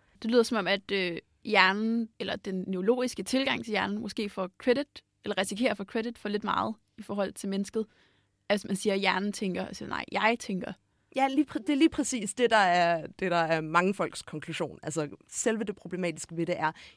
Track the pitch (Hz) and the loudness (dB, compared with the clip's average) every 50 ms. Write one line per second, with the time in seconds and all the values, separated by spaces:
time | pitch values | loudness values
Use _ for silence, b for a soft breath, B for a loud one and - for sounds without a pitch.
0 | b b b b - 220 240 247 226 - 247 220 185 180 196 196 - - 202 196 | b b b b -4 2 4 4 4 4 2 -2 0 0 0 -2 -2 -2 -2 -2
1 | 185 180 170 - - _ _ _ - - 208 196 185 190 196 208 220 226 226 233 | -2 -2 -4 -6 -10 _ _ _ -6 2 6 6 6 6 6 2 0 0 0 0
2 | 226 220 _ - - 185 185 196 - 202 190 185 185 - 190 180 185 202 247 247 | -2 -4 _ -8 -6 -6 -6 -6 -6 -4 -4 -4 -4 -4 -4 0 2 2 4 4
3 | 254 247 - - 190 - - 262 269 269 254 233 226 220 214 190 190 196 202 214 | 2 -2 -2 -4 -4 -2 0 0 0 0 -2 -2 -4 -4 -2 -2 -2 -2 -4 -4
4 | 226 202 - - 208 202 - - 190 180 - - - 254 240 269 294 - - - | -6 -6 -6 -6 -6 -6 -6 -6 -8 -8 -10 -2 2 2 2 2 0 -4 -10 -20
5 | - _ _ _ - 202 208 - 196 - 202 202 247 247 208 - 196 - - 226 | -20 _ _ _ -8 -4 -2 -2 -2 -2 0 0 0 0 0 -2 -4 -6 -4 -4
6 | 220 240 233 - - 208 208 208 220 202 - 190 202 220 220 - _ _ _ - | -4 -4 -6 -8 -6 -4 -4 -2 -2 0 0 0 0 -2 -4 -8 _ _ _ -16
7 | 214 - 208 202 196 185 - - - 202 196 196 202 - - 220 214 - b b | -12 -6 -4 -2 -2 -2 -4 -6 -6 -4 -2 -2 -4 -2 -2 -4 -4 -4 b b
8 | b b b b b b b b _ - 202 202 - - 202 190 - 214 196 196 | b b b b b b b b _ -2 0 0 0 -2 -4 -2 0 0 0 0
9 | 196 190 180 185 202 208 202 - 214 185 175 185 185 - - - - - - - | 2 2 2 2 0 -2 -4 -4 -4 -4 -2 -4 -4 -6 -8 -10 -10 -6 -6 -6
10 | - - - 196 196 220 - - - - 196 180 - - - - _ _ _ _ | -6 -4 -2 0 2 2 2 0 -2 -6 -6 -6 -6 -8 -10 -12 _ _ _ _
11 | _ _ - 262 269 269 269 294 302 - - 294 214 - 294 269 320 320 - - | _ _ -2 0 2 2 4 2 2 2 -2 -4 -2 0 2 4 4 4 4 2
12 | 277 - 262 240 202 202 - - 247 226 226 214 196 180 175 180 170 170 170 160 | -2 -2 -2 -4 -4 -4 0 2 4 6 6 6 6 6 6 6 4 4 2 0
13 | 151 - - - 190 185 175 170 165 160 165 160 160 156 160 170 180 190 202 - | -2 -6 -8 -4 -2 2 2 2 4 4 2 2 2 2 4 4 4 4 2 0
14 | 180 - - - - - - 151 - - 156 - 175 139 - - - 156 151 165 | -2 -4 -4 -8 -12 -10 -10 -10 -8 -8 -6 -4 -6 -6 -6 -8 -8 -6 -4 -4
15 | 151 147 - - _ _ - - - 240 226 214 233 196 190 - - 175 185 175 | -4 -4 -6 -12 _ _ -8 -2 0 0 0 0 -2 -4 -6 -8 -10 -8 -6 -4
16 | 185 175 156 165 - - 165 165 170 165 175 - 156 156 - B B B B | -2 -2 -4 -6 -8 -8 -6 -4 -2 -2 -2 0 0 -2 -2 B B B B